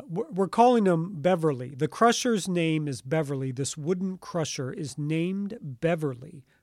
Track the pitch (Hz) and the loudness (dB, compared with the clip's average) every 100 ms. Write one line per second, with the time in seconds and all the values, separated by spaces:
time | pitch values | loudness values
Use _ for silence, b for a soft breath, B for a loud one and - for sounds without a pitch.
0 | 285 170 320 185 185 - 240 240 196 170 | -6 -8 -4 -2 0 6 6 8 6 4
1 | 170 185 147 180 160 131 127 135 151 - | 0 -2 2 2 2 0 -4 -4 -4 4
2 | 233 226 254 220 170 175 165 156 151 127 | 4 4 2 0 0 0 2 2 -2 -6
3 | 131 160 143 139 131 127 135 - 147 185 | -2 -2 0 -2 -4 -4 -6 -4 -4 -2
4 | 190 185 - 175 156 - 131 - 147 - | -2 -6 -6 -4 -4 -4 -6 -6 -8 -6
5 | 147 160 170 190 202 220 160 123 160 175 | -2 -2 -2 -2 -6 -8 -12 -4 -2 0
6 | 151 120 - 151 - _ | -2 -6 -12 -20 -20 _